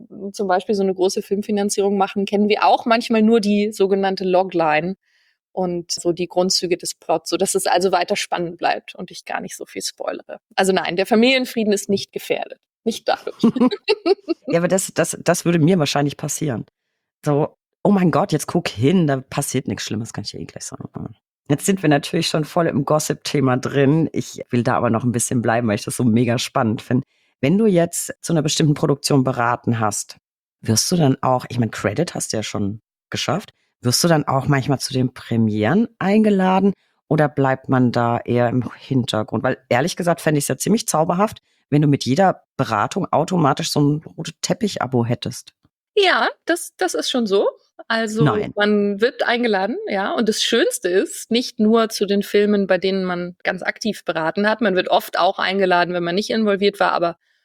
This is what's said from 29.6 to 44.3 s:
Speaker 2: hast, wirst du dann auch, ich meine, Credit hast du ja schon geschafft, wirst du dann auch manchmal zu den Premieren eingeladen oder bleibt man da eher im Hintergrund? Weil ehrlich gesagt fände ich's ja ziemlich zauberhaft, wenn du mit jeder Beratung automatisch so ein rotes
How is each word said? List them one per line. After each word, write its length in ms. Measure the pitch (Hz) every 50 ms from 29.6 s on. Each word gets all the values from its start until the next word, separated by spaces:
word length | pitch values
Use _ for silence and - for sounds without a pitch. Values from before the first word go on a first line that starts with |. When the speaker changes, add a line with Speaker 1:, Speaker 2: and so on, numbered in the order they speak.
| - 123 117 113
Speaker 2:
hast, 380 | 110 104 104 - - - - _ _ _ _ _ _ _ _ _
wirst 300 | - - 110 113 - -
du 60 | 185 175
dann 200 | 156 135 131 -
auch, 240 | - 131 127 127 - -
ich 80 | - 120
meine, 140 | 117 110
Credit 420 | - - - 104 101 - - - -
hast 200 | 113 - - -
du 40 | 110
ja 60 | 101
schon 380 | - - 101 101 98 104 110 _ _ _ _ _ _
geschafft, 420 | - 101 - - 120 190 - - - _ _ _ _ _
wirst 220 | - 123 123 - -
du 40 | 175
dann 200 | 165 151 147 -
auch 200 | 127 135 - 143
manchmal 320 | 143 139 - - 135 120
zu 140 | - - -
den 200 | 131 127 123 -
Premieren 760 | - - - 117 117 113 110 104 107 104 110 156 208 233 - _ -
eingeladen 760 | - 190 202 220 214 214 202 190 185 185 185 190 190 202 185 - _ _ _ _ _ -
oder 200 | - 151 151 143
bleibt 420 | - - 139 131 131 131 - -
man 220 | 135 127 127 120
da 280 | - 120 120 117 117 113
eher 300 | - - 117 120 120 117
im 200 | 120 127 113 104 - -
Hintergrund? 640 | - - 135 131 117 - - 107 107 - - 117
Weil 160 | 127 131 131 - _ -
ehrlich 260 | 123 120 143 180 -
gesagt 260 | - 180 170 165 -
fände 160 | - 160 151 143
ich's 100 | 143 -
ja 100 | 135 -
ziemlich 300 | - 165 196 233 - -
zauberhaft, 540 | - 156 160 165 175 180 202 220 - - _ _ _ _ _ _
wenn 120 | 147 147
du 60 | 151 147
mit 180 | 143 135 -
jeder 380 | 120 131 165 190 185 - - _ _ _
Beratung 520 | - 127 107 113 104 107 131 - 202 175 -
automatisch 600 | - 131 160 - 190 175 156 135 147 - 160 -
so 100 | - 147
ein 220 | 147 143 151 151 - - -
rotes 200 | - 156 -